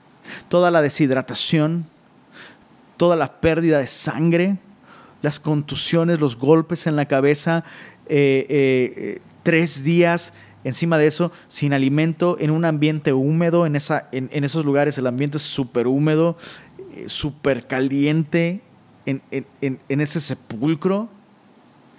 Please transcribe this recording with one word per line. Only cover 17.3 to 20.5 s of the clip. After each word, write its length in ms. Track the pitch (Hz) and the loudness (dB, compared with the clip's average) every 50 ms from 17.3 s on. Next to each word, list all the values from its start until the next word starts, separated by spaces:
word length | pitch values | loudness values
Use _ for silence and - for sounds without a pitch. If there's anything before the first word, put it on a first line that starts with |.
| 147 - - 143 131 120 - | -8 -4 -2 -2 -2 -2 -4
caliente, 920 | - 131 131 135 135 135 139 139 151 156 165 156 147 - 170 170 170 180 220 - _ _ _ _ _ _ _ _ | -6 -4 -2 -2 0 0 0 0 2 2 0 0 0 0 0 0 -2 -4 -8 -12 _ _ _ _ _ _ _ _
en, 160 | 135 135 135 - _ | -8 -8 -8 -8 _
en, 160 | 131 135 120 - - _ | -8 -8 -8 -10 -10 _
en, 180 | 139 135 131 - - - | -6 -6 -6 -8 -8 -4
en 120 | 139 143 | -2 -2
ese 180 | 151 143 - 165 | -2 -2 -4 -6
sepulcro, 880 | - - 127 - - _ | -4 -6 -8 -10 -10 _